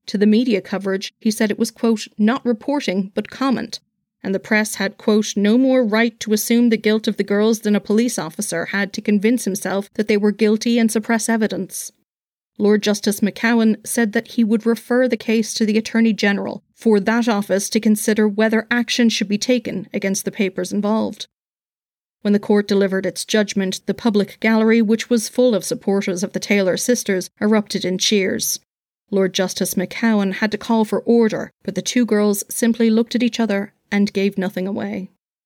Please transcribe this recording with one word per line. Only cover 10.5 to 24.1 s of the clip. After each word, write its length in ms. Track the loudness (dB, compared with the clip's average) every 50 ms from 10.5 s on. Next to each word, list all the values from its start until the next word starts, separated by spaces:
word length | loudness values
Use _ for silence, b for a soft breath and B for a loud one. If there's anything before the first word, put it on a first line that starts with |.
| 2 2 0 0 2 2
and 140 | 2 2
suppress 360 | 0 0 -2 0 -2 0 0 0
evidence." 640 | 0 0 0 -2 -2 -4 -8 -8 -10 -12 -14 -14 -18 _ _ _ _ _ _ _ _ _ _ _ _ 0
Lord 240 | 2 2 2 2
Justice 380 | 2 0 -2 0 -2 -2 -2 0
McCowan 640 | -2 -2 -2 -2 0 0 2 4 4 2 2 0 -4
said 280 | -6 -2 -2 0 0
that 200 | 0 -4 -4 -4
he 120 | -2 0 0
would 220 | 2 2 0 2
refer 420 | 0 -2 -2 -2 -2 0 2 2 2
the 80 | 0
case 380 | -2 -2 0 0 0 0 -2 -2
to 100 | -2 0
the 140 | 0 0 0
Attorney 340 | 0 0 2 2 2 2
General 500 | 2 2 0 0 0 0 -4 -6 -10 -12 _ _ _
for 260 | -2 2 2 4 4
that 260 | 4 2 0 2 2
office 440 | 0 0 0 0 0 0 -2 0 0
to 100 | 0 2
consider 480 | 2 2 2 2 2 0 2 2 2 2
whether 380 | 2 2 2 2 2 0 0 0
action 380 | -2 -2 -2 0 0 2 2 2
should 180 | 2 0 -2
be 120 | -2 -2 -2
taken 500 | 0 0 0 0 0 -4 -8 -8 -8 -8 -6
against 300 | -4 -2 -2 -2 -4 -4
the 60 | -6
papers 400 | -4 -2 -2 -2 -2 -4 -6 -4
involved. 560 | -2 -2 0 0 0 0 -2 -4 -6 -10 -16 -18 _ _ _ _ _ _ _ _ _ _ _ _ _ _ _ _ _ _
When 140 | 0 0 0
the 40 | 2
court 300 | 2 2 2 2 2 2
delivered 380 | 2 2 2 0 0 -2 -4
its 180 | -4 -6 -6 -6
judgment, 560 | -2 0 0 0 0 -2 -2 -2 -2 -4 -6 _
the 80 | -6 -4
public 440 | -2 -2 0